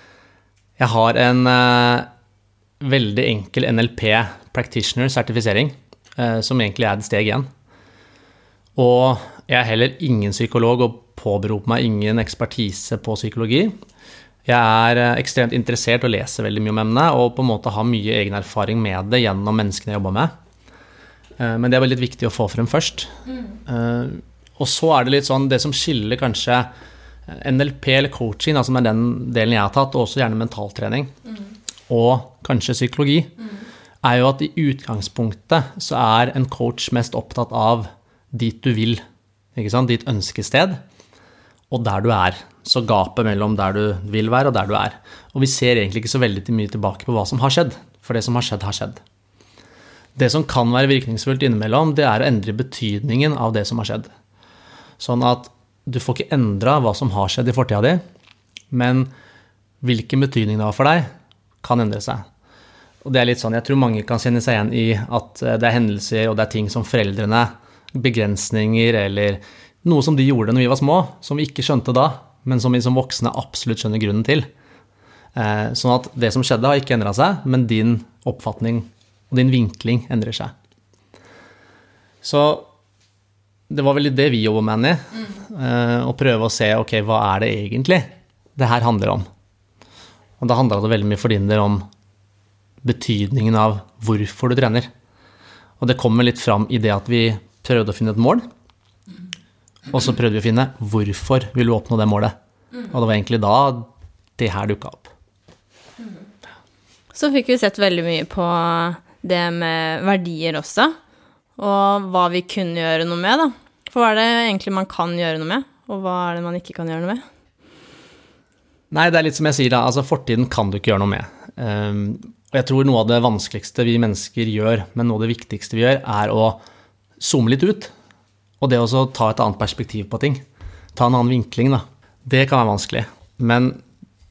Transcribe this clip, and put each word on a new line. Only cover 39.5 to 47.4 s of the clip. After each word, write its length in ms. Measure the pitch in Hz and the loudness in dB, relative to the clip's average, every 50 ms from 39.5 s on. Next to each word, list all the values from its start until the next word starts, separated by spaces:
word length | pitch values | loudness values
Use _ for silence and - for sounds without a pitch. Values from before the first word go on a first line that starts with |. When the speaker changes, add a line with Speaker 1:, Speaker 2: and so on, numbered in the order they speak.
| _ | _
Speaker 1:
ikke 140 | - 107 104 | -8 -4 -2
sant? 180 | 101 123 127 117 | 0 2 2 2
Ditt 160 | 120 113 - | 0 0 -2
ønskested, 720 | - 123 104 - - - - 101 - - 135 170 190 180 127 - - _ _ _ _ _ _ _ _ _ _ _ _ _ _ _ _ - | -2 -4 -4 -4 -4 -6 -6 -4 0 2 2 2 2 0 -4 -10 -14 _ _ _ _ _ _ _ _ _ _ _ _ _ _ _ _ -4
og 120 | 127 117 | -2 -2
der 160 | 107 98 95 | -2 -2 0
du 100 | 101 117 | 2 2
er. 220 | 113 98 90 92 92 - - - _ _ - | 2 4 2 2 0 -2 -8 -20 _ _ -6
Så 220 | - - 131 117 | -2 -2 0 2
gapet 400 | 107 117 101 92 90 - - 117 | 2 2 2 2 0 0 -2 -2
mellom 320 | 110 101 101 104 104 107 | 0 0 0 0 0 0
der 160 | 101 98 95 95 | 0 0 -2 0
du 220 | 104 104 107 98 90 98 104 | 0 0 0 -2 -4 -6 -4
vil 180 | 101 110 107 110 | -2 -2 0 2
være 180 | 117 127 139 | 2 2 2
og 80 | 143 120 | 2 2
der 120 | 104 95 | 0 0
du 80 | 95 104 | 0 0
er. 180 | 104 101 104 - - - - - - - - - | -2 -2 -2 -6 -10 -18 -20 -20 -20 -20 -8 -2
Og 60 | 135 | 0
vi 60 | 135 | 0
ser 300 | 135 - - 135 123 123 | 2 2 2 2 4 4
egentlig 260 | 117 101 95 98 113 107 | 4 2 0 -2 -4 -4
ikke 160 | 113 - 135 | -2 0 0
så 0 | |
veldig 300 | 123 113 98 98 98 - | 2 0 0 -2 -4 -2
mye 200 | 120 110 107 98 | -2 0 0 -2
tilbake 360 | - 110 101 98 92 - - | -2 -2 -2 -2 -4 -4 -4
på 80 | - 120 | -2 -2
hva 140 | 110 98 | -2 0
som 120 | 98 - | -2 0
har 120 | 117 | 0